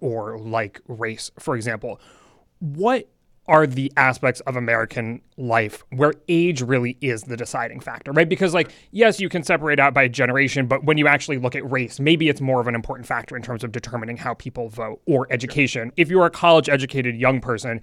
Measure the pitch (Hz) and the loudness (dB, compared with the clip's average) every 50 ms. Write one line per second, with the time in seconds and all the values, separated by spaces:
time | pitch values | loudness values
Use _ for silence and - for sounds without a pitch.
0 | - 127 113 113 104 110 113 110 110 113 110 113 107 101 - - _ - 123 107 | -6 -4 -4 -4 -6 -8 -10 -10 -8 -4 -2 -2 -4 -4 -8 -16 _ -14 -8 -6
1 | 117 110 110 - - - _ - - 160 135 117 107 120 113 104 - 98 95 - | -6 -6 -6 -8 -12 -16 _ -10 -4 -4 -4 -2 -2 -4 -6 -6 -8 -10 -12 -12
2 | _ - _ _ _ _ _ _ _ _ _ - 170 147 143 156 196 233 262 233 | _ -20 _ _ _ _ _ _ _ _ _ -10 -8 -8 -4 0 0 2 2 0
3 | - _ _ _ _ _ _ _ - - 160 156 156 139 127 135 135 135 - 143 | -2 _ _ _ _ _ _ _ 0 4 6 6 6 4 2 -2 -4 -2 2 4
4 | 135 131 123 - - 127 123 - - 135 127 123 120 117 117 113 113 113 - 123 | 4 4 2 2 0 0 0 0 -6 -6 -4 -4 0 0 0 0 0 -2 -4 -6
5 | 113 113 117 - _ _ - - 131 120 113 113 110 104 - - - - 135 127 | -6 -6 -8 -10 _ _ -14 -8 -4 0 0 0 0 -2 -6 -14 -16 -8 -2 2
6 | 147 151 151 - _ - 170 165 170 180 165 127 127 117 135 127 120 120 127 - | 2 2 2 0 _ 0 2 2 4 2 0 0 0 0 0 0 0 -2 -4 -4
7 | 123 127 117 107 - 131 120 113 117 - - 131 117 113 117 - - - 117 117 | -4 -4 -4 -4 -6 -10 -10 -10 -8 -8 -6 -6 -6 -6 -10 -12 -12 -12 -12 -12
8 | - 139 139 156 175 160 185 - 190 175 160 180 151 - - - _ _ - 202 | -8 0 2 4 4 4 2 0 0 2 2 0 -2 -2 -6 -20 _ _ 2 4
9 | 233 220 196 - 196 165 - 175 139 - 175 147 151 151 147 139 139 143 127 139 | 4 4 4 2 -2 -2 -2 -4 0 0 0 0 2 0 2 4 4 4 4 4
10 | 135 127 120 135 131 123 123 135 139 127 - 139 131 120 135 139 147 151 156 151 | 2 2 2 0 0 2 2 2 2 2 0 0 0 0 0 0 2 2 2 4
11 | 147 147 143 139 - - 147 127 123 123 120 139 - 131 131 131 123 113 - - | 4 4 4 2 0 -2 -4 -2 -2 -4 -4 -4 -6 -4 -2 -2 -2 -4 -4 0
12 | 139 151 170 156 160 151 139 - 139 131 131 123 117 120 117 113 110 - 135 120 | 2 4 4 4 4 0 0 0 0 0 2 2 0 0 -2 -4 -4 -6 -10 -10
13 | 117 - 131 117 110 - 139 120 - 127 123 110 127 113 104 120 - - 127 117 | -6 -6 -6 -6 -6 -8 -12 -12 -8 -8 -8 -8 -8 -8 -8 -8 -10 -6 -8 -8
14 | 110 113 120 117 - 131 - - - 131 - 127 120 113 110 120 113 107 110 - | -6 -6 -10 -8 -6 -8 -8 -8 -10 -12 -8 -8 -10 -10 -8 -10 -10 -10 -10 -8
15 | - - 147 127 127 - 131 120 135 123 - 151 139 123 - 123 113 120 - - | -2 2 2 2 2 2 -2 -2 -2 -4 -2 0 0 0 -2 -6 -8 -6 -2 -2
16 | 170 143 180 185 175 165 - - - 170 165 160 143 147 143 135 135 135 - 135 | 0 2 4 4 4 2 0 2 4 6 6 6 6 4 0 0 0 -2 -4 -4
17 | 123 123 117 113 127 127 135 123 - 127 120 104 - 123 117 110 | -4 -4 -2 0 2 2 2 0 -2 -4 -6 -6 -4 -6 -8 -8